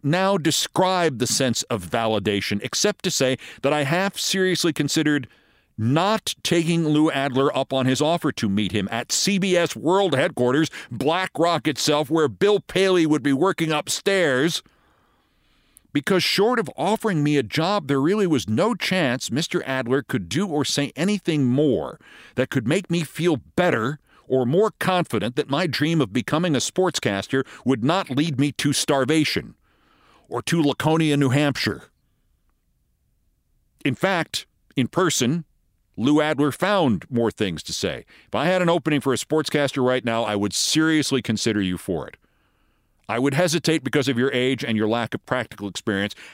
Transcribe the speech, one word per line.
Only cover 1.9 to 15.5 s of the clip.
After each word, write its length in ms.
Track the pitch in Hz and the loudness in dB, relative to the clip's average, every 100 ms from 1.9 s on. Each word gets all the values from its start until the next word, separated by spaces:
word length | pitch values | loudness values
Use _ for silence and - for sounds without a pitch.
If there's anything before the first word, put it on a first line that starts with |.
| 117 113 107 101 101 - 104 | 0 0 0 0 -2 -2 -4
except 400 | 127 - 208 196 | -4 -2 -2 -2
to 60 | 180 | -4
say 260 | - 131 131 - - | 0 0 -2 -6 -4
that 100 | 139 | 0
I 100 | 151 | 0
half 360 | 139 175 196 - | 0 0 -2 -4
seriously 540 | - 190 185 170 170 | -4 0 0 0 0
considered 540 | 151 147 165 151 147 120 _ _ _ _ - | 0 0 2 2 0 -2 _ _ _ _ -4
not 580 | 113 151 196 220 - - | 0 2 2 0 -4 -6
taking 440 | - 170 165 170 156 | 0 0 2 0 2
Lou 240 | 151 156 | 2 2
Adler 440 | 139 139 131 143 139 | 0 -2 2 2 0
up 160 | 135 | -2
on 140 | 131 127 | 0 0
his 140 | 131 | 2
offer 300 | 151 170 147 | 0 0 -2
to 180 | - 107 | -2 -2
meet 240 | 101 95 | 0 0
him 160 | 104 98 | -2 -2
at 200 | 113 - | -4 -4
C 260 | - 190 196 | -2 0 0
B 200 | 190 175 | 2 2
S 180 | 165 | 0
World 400 | 110 135 190 190 | -2 0 2 2
Headquarters, 560 | 135 170 - 123 143 156 - - | 2 0 0 2 2 0 -4 -12
Black 400 | 117 135 175 185 - | -4 0 0 -2 0
Rock 300 | 170 160 160 | 2 2 -2
itself, 420 | 135 - 147 151 | -2 0 0 2
where 200 | 160 143 | 2 2
Bill 320 | 95 202 202 | 2 2 2
Paley 440 | - 180 190 180 | 0 0 2 4
would 180 | 160 147 | 4 2
be 100 | 143 | 2
working 400 | 135 190 - 160 | 2 2 0 0
upstairs, 920 | 151 - - 196 196 160 127 165 - - _ _ _ _ _ _ _ _ | -2 -4 -4 0 2 2 2 0 -2 -10 _ _ _ _ _ _ _ _